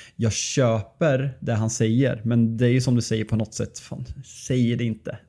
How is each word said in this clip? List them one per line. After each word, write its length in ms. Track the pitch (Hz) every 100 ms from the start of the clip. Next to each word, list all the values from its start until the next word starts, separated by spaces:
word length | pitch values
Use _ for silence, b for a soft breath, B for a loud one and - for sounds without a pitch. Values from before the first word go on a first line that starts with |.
| B B
jag 160 | 113
köper 1040 | - - - 120 113 - - 160 131 135 -
det 120 | -
han 180 | 107 113
säger, 500 | - 113 117 131 117
men 320 | 113 120 113 113
det 100 | 123
är 40 |
ju 100 | 127
som 140 | 127
du 80 | 123
säger 220 | - 110
på 120 | 107 110
något 180 | 107
sätt, 240 | - - -
fan, 260 | - - 123 - - - -
säger 300 | 127 120 120
det 80 |
inte. 340 | 117 107 - -